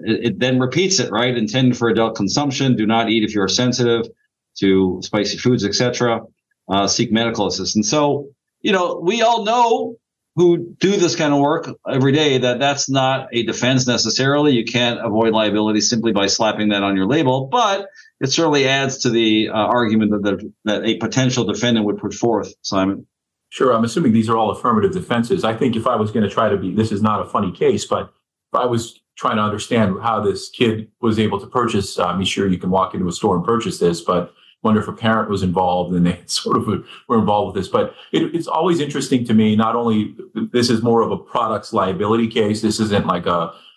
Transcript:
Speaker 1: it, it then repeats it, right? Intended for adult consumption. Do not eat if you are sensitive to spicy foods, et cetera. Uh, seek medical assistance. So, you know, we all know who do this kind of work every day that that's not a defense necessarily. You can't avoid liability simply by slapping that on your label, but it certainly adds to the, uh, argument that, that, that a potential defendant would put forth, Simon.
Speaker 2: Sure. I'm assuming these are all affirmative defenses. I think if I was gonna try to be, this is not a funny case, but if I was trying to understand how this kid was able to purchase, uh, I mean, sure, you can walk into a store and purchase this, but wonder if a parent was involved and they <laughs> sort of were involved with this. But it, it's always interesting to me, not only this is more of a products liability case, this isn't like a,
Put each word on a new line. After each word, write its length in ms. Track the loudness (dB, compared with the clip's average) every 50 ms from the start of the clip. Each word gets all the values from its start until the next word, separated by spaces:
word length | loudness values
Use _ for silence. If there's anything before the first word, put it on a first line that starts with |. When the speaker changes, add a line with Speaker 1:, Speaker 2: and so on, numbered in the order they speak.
| -4
Speaker 1:
it, 220 | -4 -2 -2 0
it 140 | -2 -2 0
then 200 | 0 0 2 0
repeats 400 | 0 0 0 0 0 0 0 0
it, 120 | -2 -2
right? 260 | -2 -2 0 0 0 -2
Intended 400 | -2 -2 0 2 2 2 2 2
for 100 | 2 2
adult 280 | 2 2 0 0 0
consumption. 600 | -2 -4 -2 0 0 -2 -2 -2 0 0 0 2
Do 120 | 2 2 2
not 220 | 2 2 2 2
eat 140 | 2 0 0
if 120 | 0 0
you 60 | -2
are 60 | -2 0
sensitive 600 | 0 0 0 0 0 0 2 2 2 0 -2 -6 -10 _ _ _ _ _ _ _ _ -2
to 420 | 2 2 4 4 4 2 0 -4 -6
spicy 340 | -4 -2 -2 -2 -2 -4 -2
foods, 260 | 0 0 2 2 0
et 120 | -2 0
cetera. 460 | 0 0 2 2 2 2 0 0 -2 -4 -10 _ _ _ _ _ _ _ -2
Uh, 200 | 0 0 2 0
seek 240 | 0 0 0 2
medical 340 | 2 2 0 0 0 -2 -2
assistance. 420 | -2 -2 -4 -6 -2 -2 -2 0 0
So, 420 | 0 2 2 2 0 -2 -4 -8 -16 _ _ _ _ _
you 100 | -2 0
know, 280 | 0 2 0 0 -2 -2
we 200 | -2 -2 0 2
all 220 | 2 2 2 2 0
know 520 | 0 2 2 2 2 2 0 -2 -6 -10 -14 _ _ _ _ _ _ _
who 400 | 2 4 4 4 2 0 -6 -6 -2
do 180 | 0 0 2 2
this 180 | 2 0 0
kind 180 | 0 0 2 2
of 60 | 2
work 300 | 2 2 0 -2 -4 -8 -12 -12 _ -4
every 220 | 0 2 2 4
day 280 | 4 4 2 2 2 2
that 200 | 2 0 0 0
that's 300 | 0 0 0 -2 -2 -2
not 380 | 0 0 0 0 0 -2 -4 -4
a 120 | -4 -4 -4
defense 420 | -2 -4 -2 0 0 2 2 2
necessarily. 680 | 0 0 0 0 -2 -2 0 0 2 2 2 4 4 2
You 120 | 2 0
can't 340 | -2 -2 0 0 0 -2 -4 -4
avoid 280 | -2 0 2 2 2 2
liability 480 | 2 2 2 2 2 2 2 2 0
simply 300 | 0 0 0 0 0 0
by 140 | 0 2 0
slapping 440 | 0 0 0 0 0 0 0 0 0
that 140 | 0 0 0
on 120 | 0 0
your 100 | 0 0
label, 420 | 2 2 2 2 2 0 0 -2 0
but 360 | 0 2 2 2 0 -2 -4 -8 -14 -20 -20 -20 _ _
it 120 | -4 -2
certainly 360 | 0 0 2 2 2 2 2 2
adds 300 | 2 0 0 -2 -4 -2
to 100 | -2 0
the, 400 | 0 2 2 4 4 2 2 0
uh, 40 | -2
argument 580 | -2 0 0 2 0 2 2 2 2 2 2
that, 120 | 0 0 0
that, 280 | -2 -2 -4 -6 -12 -16 _ _
that 200 | -4 -2 -2 0
a 120 | -2 -2 -2
potential 460 | -4 -4 -2 0 0 0 0 0 -2
defendant 420 | -2 -2 -2 0 0 2 2 2
would 120 | 0 -2 -4
put 160 | -6 -8 -6
forth, 400 | -2 -2 0 0 0 -2 -6 -12 _
Simon. 440 | -12 -4 -2 0 0 0 -2 -4 -8 -16 _ _ _ _ _ _ _ _
Speaker 2:
Sure. 240 | -4 0 2 2 2
I'm 100 | 2 0
assuming 300 | 0 0 0 2 4 4
these 160 | 4 2 2
are 80 | 0 0
all 140 | 0 -2
affirmative 420 | -2 -2 -2 0 2 2 2 0 -2
defenses. 500 | -4 -4 -2 -2 -2 0 0 0 0 0
I 120 | -2 -2
think 200 | 0 -2 -2 -2
if 100 | 0 -2
I 100 | 0 0 0
was 140 | 0 0
gonna 180 | 0 0 -2 0
try 200 | 0 0 0 0
to 80 | 0 0
be, 160 | -2 -2 -2
this 180 | -2 0 0
is 100 | 0 0
not 200 | 0 0 0 -2
a 80 | -4 -4
funny 220 | -4 -2 -2 -2
case, 340 | -2 0 0 0 0 0 -2
but 180 | -2 -4 -4 -4 -6 _ _ _ _ _ _ _ _ -4
if 60 | -2
I 60 | 0
was 340 | 0 0 -2 -2 -6 -10 -20 _ _ _ -6
trying 180 | -4 -2 0
to 80 | 0 0
understand 540 | -2 -2 -4 -4 -2 0 2 2 2 0 -2
how 200 | -2 -2 -2 0
this 280 | 0 -2 -2 -4 -8 -14
kid 400 | -4 0 0 0 0 0 -6 -10 _ _
was 180 | 0 0 2 2
able 200 | 0 0 -2 -4
to 40 | -6
purchase, 540 | -4 -2 -2 -2 0 0 -2 -2 -2 -2 -2
uh, 60 | -2
I 100 | -2 0
mean, 100 | -2 -2
sure, 220 | -2 -2 0 0 0
you 100 | 0 -2
can 120 | -2 -2
walk 240 | 0 0 0 0 -2
into 140 | -4 -4 -4
a 40 |
store 240 | -4 -2 0 0 0
and 80 | 0 0
purchase 360 | 0 0 0 0 -4 -2 0
this, 200 | 0 0 0 0
but 340 | -2 -2 -2 -2 -2 -4 -10 _ _ -20 _ _ 0
wonder 160 | 2 2 2
if 80 | 0 -2
a 60 | -6
parent 360 | -4 -2 0 0 0 0 -2
was 140 | -2 -2 0
involved 500 | 0 0 0 0 0 0 0 -2 0 0
and 120 | 2 2
they 140 | 2 0 -2 -6
<laughs> 20 | -8
sort 280 | -8 -6 -2 -2 -2
of 120 | 0 0 -2 -4 -4 -6 -10 -18 -20 -6 -2
were 120 | 0 2
involved 340 | 2 2 2 0 0 -2 -4
with 100 | -6 -4
this. 60 | -2
But 240 | 0 0 0 -2 -4 -12 -12 -4
it, 220 | -2 -2 -2 0 -2
it's 120 | -4 -4 -2
always 320 | -2 0 0 2 2 0
interesting 460 | 0 -2 -4 -4 -2 0 0 0 2
to 80 | 2 4
me, 220 | 4 4 4 4
not 200 | 2 2 2 0
only 400 | 0 0 0 0 0 -2 -2 -6 -12 -18 -12 -8 -6 -6 -2 0
this 160 | 0 2 2
is 120 | 0 0
more 200 | 2 2 4 4
of 100 | 2 2
a 60 | -2 -6
products 560 | -8 -6 -4 -2 -2 -2 -2 -4 -6 -4 -2
liability 540 | 0 0 0 -2 -2 0 0 2 0 0 0
case, 340 | 0 0 0 0 0 0
this 180 | 0 -2 0 0
isn't 260 | 0 0 0 0 0
like 200 | 0 -2 -2 -2
a, 280 | -2 0 0 -2 -4 -8 -14 -20 -20 _